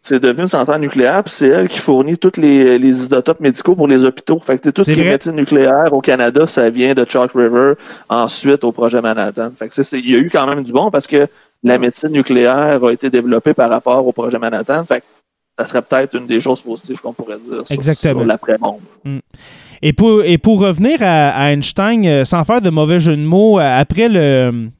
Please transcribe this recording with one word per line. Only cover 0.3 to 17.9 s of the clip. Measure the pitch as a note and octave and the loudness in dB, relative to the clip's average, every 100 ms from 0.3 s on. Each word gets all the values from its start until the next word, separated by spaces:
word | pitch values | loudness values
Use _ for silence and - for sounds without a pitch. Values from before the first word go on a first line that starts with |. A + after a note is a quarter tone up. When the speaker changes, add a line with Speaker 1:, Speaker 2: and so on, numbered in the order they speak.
| E3 | 0
Speaker 1:
une | F3+ | -2
centrale | D#3+ C3 D3+ | -2 0 -2
nucléaire, | C#3+ C3+ B2 F#3 | -2 0 2 0
puis | G#3 | -4
c'est | - C#3 | 0 2
elle | D#3+ F#3 | 2 0
qui | - | -4
fournit | - C3 C#3 E3 | 0 0 2 0
tous | F#3 F3+ | -2 2
les, | D3+ C#3 C3 B2 | 2 4 4 4
les | C3 | 2
isotopes | B2+ B2+ C3+ B2+ D#3+ | 0 0 -2 0 -2
médicaux | D3 B2 - F3+ | -2 -2 -2 0
pour | D3 | 2
les | C3 B2+ | 4 2
hôpitaux. | C3 - D#3+ | -2 -4 -4
Fait | - C3 | -2 -2
que, | |
tu | D#3 | -2
sais, | |
tout | C3+ | -2
ce | G3 | 0
Speaker 2:
C'est | |
Speaker 1:
qui | D3+ | 2
est | |
Speaker 2:
vrai. | E3+ | 2
Speaker 1:
médecine | C#3 E3 D#3+ | 0 -2 -4
nucléaire | C#3 D3 C3 C#3 D#3+ | 0 2 4 2 2
au | C#3 | 0
Canada, | C3 B2+ A#2+ C3 D#3+ | 0 0 2 2 0
ça | - A#2 | 2 0
vient | A#2+ B2+ | 2 0
de | C3+ A#2+ | 0 0
Chalk | C3 B2+ | 0 0
River, | B2+ A#2 A#2+ C3+ D3 - - _ | 0 2 2 2 0 -6 -20 _
ensuite | A#2 A2+ - C#3 C#3+ | -2 -2 -2 0 0
au | A#2+ | 0
projet | A#2 A#2 A#2+ | -2 -2 0
Manhattan. | A2+ A2 G#2 G2+ A#2 B2+ | -2 -4 -4 -6 -10 -10
Fait | A2 | -10
que, | |
tu | - | -6
sais, | |
c'est, | C3+ C3+ | -4 -4
il | B2 | 0
y | B2 | 0
a | |
eu | D#3+ | 2
quand | E3 C3+ | 0 -2
même | D3 | -4
du | B2+ | -2
bon | B2 G#3 | -2 0
parce | D3+ - | -2 0
que | D3 C#3+ _ _ _ | 0 0 _ _ _
la | A#2+ B2 | 0 2
médecine | B2 - D#3 | 0 -4 -4
nucléaire | D3+ C3 B2 B2 C3 D3+ C#3 | -2 0 2 2 2 0 2
a | A#2+ | 0
été | A#2+ C3+ | 0 -2
développée | B2 A#2+ A#2 D3+ C3 | -2 0 0 0 0
par | A#2+ | 0
rapport | A2+ B2 B2+ B2+ | 0 0 0 0
au | |
projet | A#2+ A#2 A#2+ | -4 -6 -4
Manhattan. | A#2 A2 A2 D3+ E3 | -4 -6 -4 -4 -2
Fait | B2 | -6
que | _ _ _ _ _ - | _ _ _ _ _ -10
ça | A#2 | -6
serait | B2+ | -6
peut-être | - C3 C3+ - | -2 -4 -2 -6
une | A#2+ | -4
des | A#2 | -4
choses | B2+ C3 | -2 -6
positives | B2 A#2 - B2+ | -8 -14 -12 -12
qu'on | A#2+ | -12
pourrait | A#2+ A2+ G#2 | -14 -14 -14
dire | A#2 A#2 - | -14 -14 -10
sur, | C#3+ | -6
Speaker 2:
Exactement. | C#3 | -4